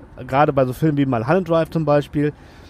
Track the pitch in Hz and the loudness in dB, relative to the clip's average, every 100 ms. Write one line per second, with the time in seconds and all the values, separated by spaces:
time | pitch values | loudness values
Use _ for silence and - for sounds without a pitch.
0 | - - 127 131 151 139 127 123 160 143 | -20 -18 -4 2 2 2 0 0 0 0
1 | 139 123 117 180 165 165 160 165 151 147 | 0 0 0 0 0 -2 0 -2 0 0
2 | 139 147 147 - - - - | 0 -2 -4 -4 -16 -20 -20